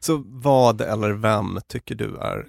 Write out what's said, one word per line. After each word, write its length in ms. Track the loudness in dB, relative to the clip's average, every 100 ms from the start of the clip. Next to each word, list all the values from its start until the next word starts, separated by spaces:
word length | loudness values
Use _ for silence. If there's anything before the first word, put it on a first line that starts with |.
Så 220 | -2 -2 -4
vad 540 | -4 2 6 6 4
eller 300 | -2 -2 -2
vem 480 | 0 0 0 -2 -6 -8
tycker 260 | -12 -10
du 220 | -8 -8 -6
är 320 | -6 -6